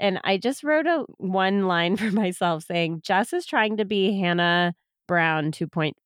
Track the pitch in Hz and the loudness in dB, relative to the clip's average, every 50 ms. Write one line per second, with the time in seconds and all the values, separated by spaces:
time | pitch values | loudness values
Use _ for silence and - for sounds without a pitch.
0 | - 202 190 - - 190 196 190 - 240 277 - - 294 302 311 302 339 339 311 | -2 -2 -2 -2 -2 -2 -2 0 0 -4 -4 -4 -2 0 0 2 2 2 0 -2
1 | 247 - - - - 185 185 190 190 190 196 202 190 185 175 170 170 175 196 196 | -2 -6 -10 -8 -6 -2 0 0 2 2 2 2 2 2 2 2 2 0 0 0
2 | 214 220 190 220 214 214 185 - 185 175 165 156 - - 180 170 170 160 165 160 | 0 0 0 0 0 0 -2 0 -2 -2 -2 -2 -4 -4 -2 -2 0 -2 -4 -4
3 | - - 190 190 233 - 349 359 339 - 311 254 214 214 220 214 214 190 214 196 | -2 0 2 2 2 0 -2 -6 -4 -2 0 0 0 0 0 -2 -2 0 0 0
4 | 190 202 202 196 185 175 175 175 175 175 175 175 175 175 170 _ _ _ _ _ | 2 2 0 0 0 0 2 2 2 2 2 2 2 0 -2 _ _ _ _ _
5 | _ - 180 170 165 160 160 156 147 156 156 - 170 151 - 170 156 151 - _ | _ -2 0 2 2 2 2 0 0 -2 -2 -4 -6 -6 -2 -2 -2 -2 -4 _
6 | _ | _